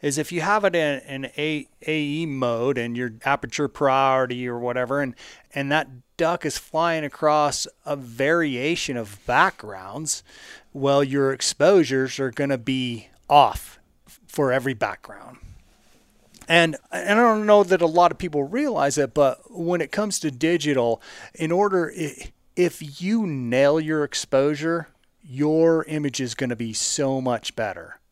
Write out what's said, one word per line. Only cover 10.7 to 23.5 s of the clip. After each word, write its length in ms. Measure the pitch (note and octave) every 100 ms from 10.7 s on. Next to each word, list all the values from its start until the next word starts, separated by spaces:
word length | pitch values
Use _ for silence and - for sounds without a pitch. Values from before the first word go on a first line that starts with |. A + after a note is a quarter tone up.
well, 300 | C#3+ C3+ C#3
your 300 | C#3 C#3 C#3
exposures 880 | C3+ - - D3+ G3+ C#3 C3 C3 B2
are 100 | C3+
gonna 260 | A#2 C#3 C3+
be 520 | A2+ C3 B2+ A#2 - _ _
off 520 | C#3+ B2 - - - _ _ _
f-, 140 | - _
for 240 | - C#3
every 220 | C3 B2+
background. 640 | A#2+ G#2 - - - - B2+ - - _ _ _ _ _ _ _ - -
And, 280 | E3+ E3+ D3 _
and 260 | F3+ F3 G#3
I 40 |
don't 220 | A#3+ G#3+
know 200 | G#3+ G#3
that 180 | F#3+ F#3
a 40 | E3+
lot 260 | D#3+ F3
of 60 | -
people 260 | F3+ D3
realize 540 | C#3 A3 D4 G3+ C#3+ C#3+
it, 160 | C3+
but 260 | D3+ C#3 A#2+ -
when 300 | G#3+ E3 F3+
it 100 | D3+
comes 300 | - G#3 F#3
to 100 | D#3
digital, 720 | B2+ D#3 E3+ D3 C3+ A#2+ A2+ - - -
in 160 | - D#3+
order, 420 | E3+ G#3 F#3+ E3 -
i-, 320 | D#3 - - _ _
if 480 | - F3+ - D3+ C#3
you 240 | F3+ A3+ G3+
nail 520 | C#3 B2